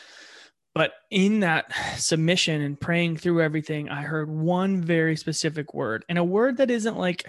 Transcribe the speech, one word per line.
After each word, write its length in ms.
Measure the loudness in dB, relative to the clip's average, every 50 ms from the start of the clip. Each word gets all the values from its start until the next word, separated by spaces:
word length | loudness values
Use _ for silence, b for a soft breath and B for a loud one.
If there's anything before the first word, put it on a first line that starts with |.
| B B B B B B B B B B B _ _ _ _
But 180 | 0 0 0 0 -6 _ _
in 300 | 2 4 4 4 4 4
that 320 | 4 2 2 2 0 -2 B B B B B B
submission 640 | -2 0 2 2 4 2 2 2 2 0 0 0
and 180 | -2 -4 -6 -6
praying 360 | -4 -2 0 2 2 0 -2 -2
through 240 | 0 0 2 2
everything, 460 | 2 2 0 -2 -4 -4 -6 -6 -6 -6
I 140 | -8 -8
heard 280 | -6 -6 -4 -4 -4 -4
one 520 | -4 -2 0 0 2 2 2 0 0 0
very 340 | 0 0 2 2 2 2 0
specific 580 | -2 -2 -4 -4 -2 -4 -4 -4 -4 -8 -6 -6
word, 300 | -4 -4 -2 -4 -4 -4 -2
and 100 | 0 0
a 60 | 0
word 340 | 2 2 2 2 2 2 2
that 120 | 2 2
isn't, 260 | 2 0 -2 -2 -2 -2
like, 260 | -2 -2 -2 -4 -8